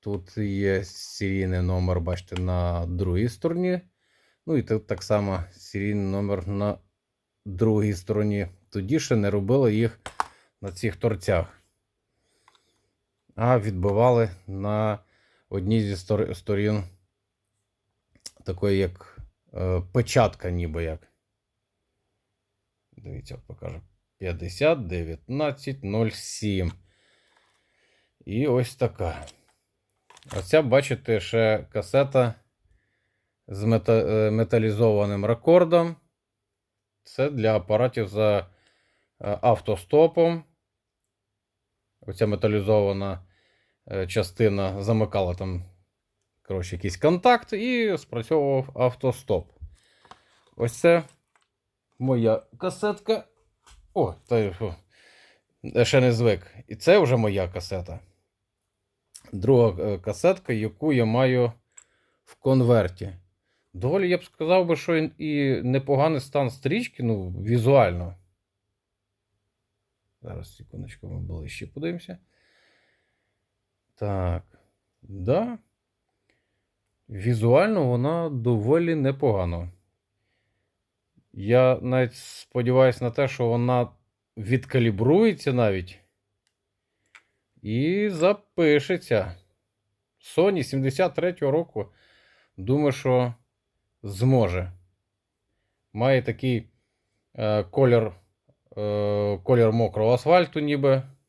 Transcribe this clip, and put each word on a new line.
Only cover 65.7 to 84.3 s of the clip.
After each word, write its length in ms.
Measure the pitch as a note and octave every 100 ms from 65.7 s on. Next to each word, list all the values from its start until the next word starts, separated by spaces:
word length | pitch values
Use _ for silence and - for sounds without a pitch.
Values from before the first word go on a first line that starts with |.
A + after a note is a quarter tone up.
| C3 C3+ C#3 D3+ D3+
стан 300 | A#2+ D3 C3
стрічки, 540 | - C3+ G3 A#3+ _
ну, 260 | B2 G#2+ F#2
візуально. 840 | F2+ G2+ A#2+ A2+ C#3 G#2 F2 F2 F2+ _ _ _ _ _ _ _ _ _ _ _ _ _ _ _ _ _ _ _ _
Зараз, 340 | - E2+ E2+ -
секундочку, 520 | - F#2 - - F#2+
ми 120 | F2+
ближче 480 | F2 E2+ D#2 - -
подивимося. 500 | - D#3+ F3 - F3+ _ _ _ _ _ _ _ _ _ _ _ _ _ _ _ _ _ _
Так, 480 | G#2 G2 F2+ E2+ - _ _ _ _ _
да. 560 | - G2 F#2 D3+ A#3 A#3 _ _ _ _ _ _ _ _ _ _ _ _ _ _ _
Візуально 760 | G2 G#2 A#2 A#2 C3 G3+ G#3+ C3+
вона 440 | B2 C3 E3+ E3
доволі 640 | C3+ A#2 A#2 G#2+ D#3 E3+ E3
непогано. 760 | C3+ C3+ C#3+ G2+ F2+ E2+ F2 - _ _ _ _ _ _ _ _ _ _ _ _ _ _ _
Я 460 | - G2+ A#2+ B2+ B2+
навіть 340 | B2+ B2+ B2+ -
сподіваюся 880 | - - - B2 A#2+ B2+ C3 A#2+
на 80 | B2
те, 160 | A#2 C3+
що 200 | - A#2+
вона 420 | A#2+ B2 B2 A#2+ _ _ _ _